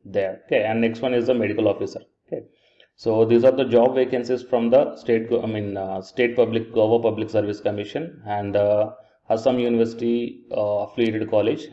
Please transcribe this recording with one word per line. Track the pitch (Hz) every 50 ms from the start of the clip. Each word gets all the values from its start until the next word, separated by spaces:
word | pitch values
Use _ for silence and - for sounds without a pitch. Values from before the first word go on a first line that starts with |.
| -
there. | 101 98 104 98 95 95 - _
Okay, | - 151 123 104
and | 110 113 113
next | 117 113 113 -
one | 131 131 127
is | 120 113 117
the | 127
medical | 120 110 101 107 110 110 104
officer. | 98 - 101 95 - - - _ _ _ _ -
Okay, | 170 135 - - _ _ _ _ _ _ _ _ _
so | _ - 117 110 110 113
these | 110 117 117 120
are | 131
the | 131 135 135
job | 120 113 120 117 131 131
vacancies | 131 127 127 127 123 120 117 127 123 -
from | - - 120 117 117
the | 123 135 151 - -
state | - - - 117 113 113 -
go-, | 120 - -
I | 113
mean, | 107 107 104 101 98
uh, | 98 95 95 95 95
State | 92 - - - 123 117 117 -
Public, | 117 107 113 113 113 - -
Goa | 113 107 107 117 113
Public | 113 113 104 104 107 -
Service | - 107 101 104 104 -
Commission, | - 104 101 104 104 107 - 143 160 170 - - 113
and, | 104 104 104 104 101 98
uh, | 101 101 104 104 104 107 104 - - - _ _ _ _ -
Assam | 113 113 - 135 127 123
University, | 120 120 117 113 113 113 - - 120 117 117 120 120 120 - - - -
uh, | - 107 107 104 104 104 101
affiliated | - - - 117 113 107 107 107 -
college, | 110 107 104 113 147 156 - -